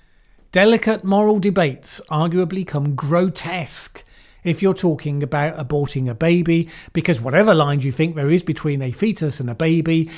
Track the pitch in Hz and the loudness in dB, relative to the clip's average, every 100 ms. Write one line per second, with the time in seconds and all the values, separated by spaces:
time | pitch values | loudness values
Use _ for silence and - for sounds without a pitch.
0 | _ _ _ _ _ 180 208 226 220 220 | _ _ _ _ _ 4 4 4 2 -2
1 | 190 196 214 214 196 190 160 131 - - | 0 2 4 2 2 2 0 -2 -12 -16
2 | - 151 170 175 175 190 180 147 143 135 | -6 -2 0 0 -2 -4 -4 -4 -2 -2
3 | 143 170 185 - - 349 139 - - - | 0 0 0 -2 -8 -8 -8 -12 -14 -18
4 | - - - - 175 165 190 185 180 147 | -20 -20 -20 -8 -4 0 0 2 0 -2
5 | 151 143 143 147 151 160 127 147 139 139 | -4 -4 -2 -2 -2 -4 -4 -2 -2 -2
6 | 127 117 165 175 170 165 165 - - 165 | -4 0 2 2 2 0 0 -8 -8 -2
7 | 160 135 117 151 214 165 143 143 135 123 | 0 -2 2 4 6 4 4 0 -2 -2
8 | 160 156 139 175 - 151 156 143 131 120 | -2 -2 0 0 0 -4 -4 -4 -4 -2
9 | 220 196 151 - 120 113 160 165 160 165 | -2 -2 -4 -4 -8 -2 0 2 2 0
10 | 160 | 0